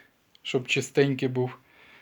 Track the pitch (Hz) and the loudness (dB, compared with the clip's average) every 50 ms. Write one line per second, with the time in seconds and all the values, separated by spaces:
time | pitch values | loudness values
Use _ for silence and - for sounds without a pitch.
0 | - _ _ _ _ _ _ _ - - - 135 127 - - 143 131 - - 151 | -20 _ _ _ _ _ _ _ -6 -4 -4 -2 -2 -2 -2 -2 -2 2 2 4
1 | 139 139 135 131 139 127 127 127 127 127 - - _ _ _ - - - - - | 4 4 2 0 -2 0 0 0 -2 -2 -4 -10 _ _ _ -20 -20 -20 -20 -20